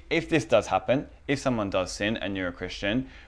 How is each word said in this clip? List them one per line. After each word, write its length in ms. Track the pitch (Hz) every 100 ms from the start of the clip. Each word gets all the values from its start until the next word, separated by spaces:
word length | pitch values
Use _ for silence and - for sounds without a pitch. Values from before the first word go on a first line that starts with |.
| -
if 180 | 160 160
this 160 | 160 -
does 220 | 110 -
happen, 400 | 95 - 131 - - -
if 120 | 139
someone 320 | 135 117 98
does 200 | 95 90
sin 260 | - 104 113
and 200 | 95 98
you're 120 | 90
a 40 |
Christian, 560 | - 90 - 101 123 131 -